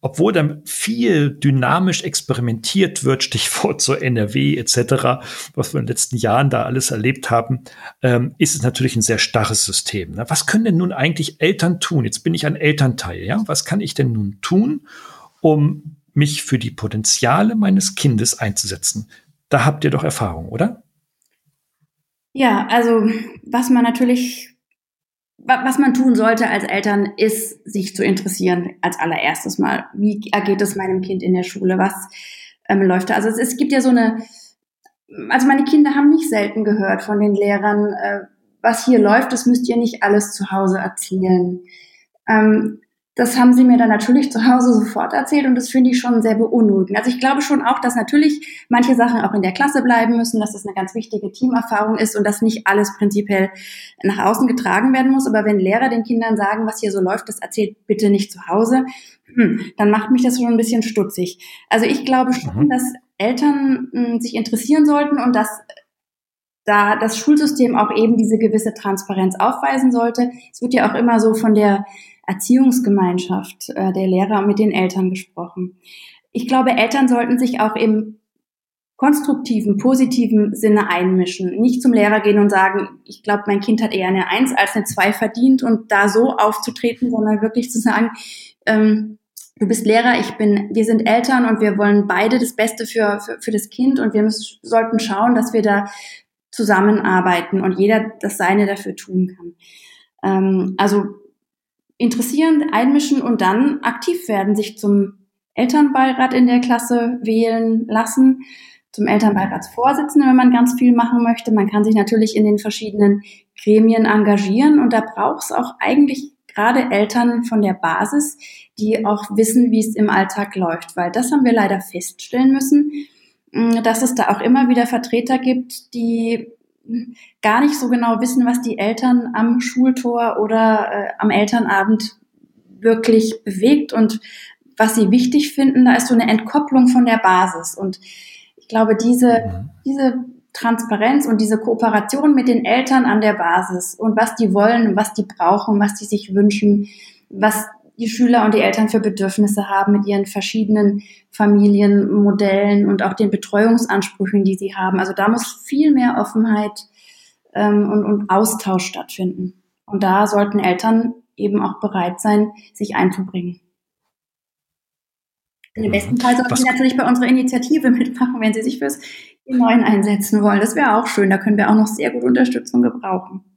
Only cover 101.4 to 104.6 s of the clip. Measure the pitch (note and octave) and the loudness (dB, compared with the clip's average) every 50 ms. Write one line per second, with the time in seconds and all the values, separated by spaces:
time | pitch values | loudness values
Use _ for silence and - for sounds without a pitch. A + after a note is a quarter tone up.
101.4 | _ _ _ _ _ _ _ _ _ _ _ _ B3 A#3 - A#3 A#3 - - C#4+ | _ _ _ _ _ _ _ _ _ _ _ _ -4 -2 -2 -2 -6 -4 -2 0
102.4 | D#4+ E4 D#4+ D4 D4 - - G#3+ A#3+ C4+ C#4+ D4 C#4+ - C#4+ C4 - B3 A#3 G#3 | 2 2 2 2 0 0 -2 0 2 2 2 2 2 0 -2 -2 0 -2 -2 0
103.4 | F#3+ F3+ F#3+ A3 C4 D4 D4 - - A3+ B3 - - - F4 F4 - - G#3+ G3 | 0 0 2 2 0 0 -2 -2 -4 -6 -6 -4 -4 -4 -4 -4 -4 -4 -2 -2
104.4 | G3 G3+ G#3 G#3 | 0 0 0 0